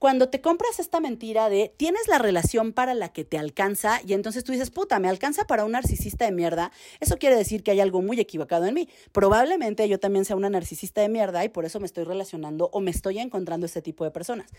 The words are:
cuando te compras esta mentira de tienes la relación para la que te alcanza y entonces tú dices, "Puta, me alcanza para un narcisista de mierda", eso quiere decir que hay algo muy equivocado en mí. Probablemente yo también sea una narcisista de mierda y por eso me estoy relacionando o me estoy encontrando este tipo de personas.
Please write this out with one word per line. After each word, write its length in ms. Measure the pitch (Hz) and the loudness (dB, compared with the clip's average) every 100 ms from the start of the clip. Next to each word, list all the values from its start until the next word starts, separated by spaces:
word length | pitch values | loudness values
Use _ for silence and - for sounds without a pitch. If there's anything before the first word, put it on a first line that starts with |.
cuando 300 | 269 262 254 | 2 4 2
te 100 | 269 | 2
compras 400 | 330 339 466 - | 0 0 0 -4
esta 180 | 339 330 | -2 -2
mentira 500 | 311 233 226 220 220 | -2 -6 -4 0 2
de 240 | 196 214 - | 2 0 -2
tienes 320 | 311 403 440 | -2 0 2
la 100 | 302 | 2
relación 540 | 220 175 165 226 220 | 4 2 2 0 0
para 200 | 226 254 | 0 -2
la 200 | 247 170 | -2 -4
que 120 | - | -8
te 140 | 151 156 | -6 -6
alcanza 640 | 151 - 196 202 214 233 | -4 -2 -2 0 0 0
y 100 | 185 | 0
entonces 280 | 196 208 220 | -2 -2 -6
tú 80 | 247 | -4
dices, 200 | 254 262 | -4 -4
"Puta, 280 | - 392 220 | -4 -2 0
me 100 | 185 | 2
alcanza 380 | 185 269 294 415 | 0 -2 -2 0
para 180 | 233 | 0
un 80 | 214 | 0
narcisista 520 | 240 - - - - | 0 -2 -2 -4 -2
de 80 | 226 | -2
mierda", 400 | 180 170 165 175 - - - | 0 0 0 -4 -6 -20 -4
eso 200 | 302 - | -2 2
quiere 180 | 277 240 | 4 4
decir 260 | 196 214 | 4 0
que 80 | - | 2
hay 80 | 196 | 4
algo 240 | 196 185 | 4 2
muy 160 | 190 233 | 0 0
equivocado 480 | - 160 147 170 180 | -2 -4 -2 0 0
en 80 | |
mí. 140 | 294 339 - - | 0 -4 -10 -6
Probablemente 760 | - 196 214 277 370 233 208 214 | 4 6 6 4 2 0 0 2
yo 120 | 196 | 2
también 240 | 196 196 | 2 2
sea 100 | 196 | 0
una 160 | 196 196 | 0 0
narcisista 500 | 190 170 170 196 - | -2 -4 -8 -6 0
de 80 | 208 | 0
mierda 360 | 226 196 175 | 2 0 0
y 40 | 214 | -2
por 160 | 185 | -2
eso 140 | 160 202 | -6 -6
me 80 | 190 | -8
estoy 160 | - | -6
relacionando 680 | 165 190 185 165 151 156 170 | -6 -6 -6 -8 -8 -2 -2
o 80 | 208 | 0
me 100 | 190 | -2
estoy 300 | 165 196 202 | -2 -4 -4
encontrando 460 | 247 190 180 170 170 | -6 -6 -4 -4 -4
este 140 | 170 | -6
tipo 220 | 160 156 | -8 -6
de 80 | 156 | -6
personas. 400 | 160 175 233 - | -6 -8 -8 -10